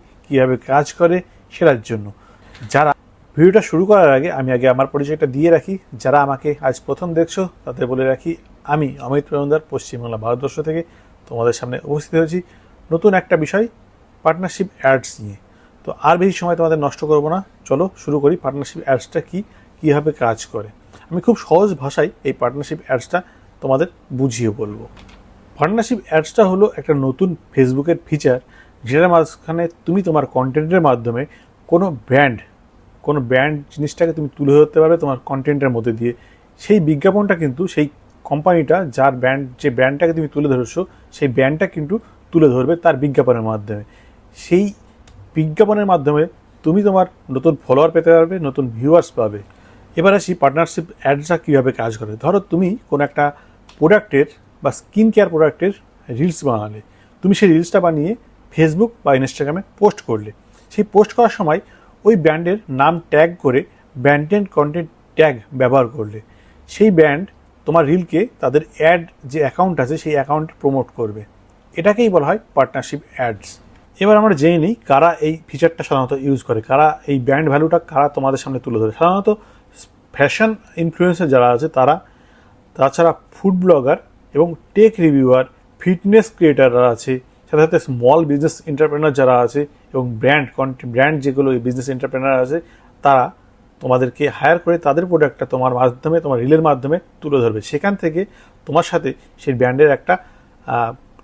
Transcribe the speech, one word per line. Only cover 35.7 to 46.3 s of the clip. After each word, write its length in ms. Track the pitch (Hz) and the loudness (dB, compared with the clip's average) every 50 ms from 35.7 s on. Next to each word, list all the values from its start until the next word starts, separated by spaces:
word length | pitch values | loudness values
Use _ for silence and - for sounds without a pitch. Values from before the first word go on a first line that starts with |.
মধ্যে 220 | 120 117 113 120 | -2 -2 -2 -4
দিয়ে। 200 | 113 117 120 120 117 - - _ _ _ _ _ _ _ | -4 -2 -4 -6 -6 -6 -14 _ _ _ _ _ _ _
সেই 220 | - - 214 208 | -2 0 0 2
বিজ্ঞাপনটা 540 | 156 151 156 139 190 190 185 208 208 196 190 | 2 0 0 0 0 0 2 2 0 0 -2
কিন্তু 300 | 165 160 139 123 147 190 | -2 -2 -4 -4 -4 -6
সেই 220 | 180 - 160 147 143 - _ _ _ _ _ _ | -4 -2 -2 -2 -2 -4 _ _ _ _ _ _
কোম্পানিটা, 600 | - 147 151 156 185 175 170 143 - 160 190 185 | -8 -6 -2 0 0 2 2 2 0 0 -2 -2
যার 280 | 139 113 135 131 139 | -4 -2 0 0 0
ব্র্যান্ড, 380 | 127 127 127 127 135 139 139 127 123 - | 0 0 -2 -2 -2 -2 -6 -10 -12 -4
যে 120 | - 143 | -4 -4
ব্র্যান্ডটাকে 420 | 120 127 127 135 143 143 175 165 | 0 2 0 0 0 0 -2 0
তুমি 160 | 165 160 156 139 | 0 -2 -4 -4
তুলে 200 | - 151 147 135 | -4 -2 -2 0
ধরেছো, 380 | 131 127 120 - - 165 190 - - - - _ | 0 -2 -2 -4 -6 -8 -8 -8 -12 -20 -20 _
সেই 160 | - - 151 135 | -6 -4 -4 -2
ব্র্যান্ডটা 380 | 117 127 131 135 156 160 190 | 0 0 0 0 0 -2 -4
কিন্তু 320 | - - 160 151 143 202 226 - - _ _ _ _ | -6 -4 -8 -6 -6 -6 -8 -8 -12 _ _ _ _
তুলে 160 | - 165 156 139 | 2 4 4 4
ধরবে 280 | 123 127 123 143 170 | 4 2 0 0 -2
তার 200 | 170 - 170 143 | 2 2 0 0
বিজ্ঞাপনের 460 | 127 143 147 131 151 127 127 120 113 | 2 -2 0 0 2 2 2 2 0
মাধ্যমে। 420 | 110 110 110 107 101 107 107 104 107 - _ _ _ _ _ _ _ _ _ | -2 -4 -6 -6 -8 -10 -10 -12 -12 -16 _ _ _ _ _ _ _ _ _
সেই 360 | - - - 170 185 208 202 202 - - _ _ _ _ - - - - - _ | -20 -4 0 0 0 0 0 -4 -10 -20 _ _ _ _ -20 -20 -20 -20 -8 _
বিজ্ঞাপনের 520 | 156 156 156 151 - 214 202 214 208 208 | -4 -4 -2 2 2 2 2 4 0 2
মাধ্যমে 400 | 196 180 160 131 147 147 151 160 180 | 2 0 2 2 0 0 0 0 -2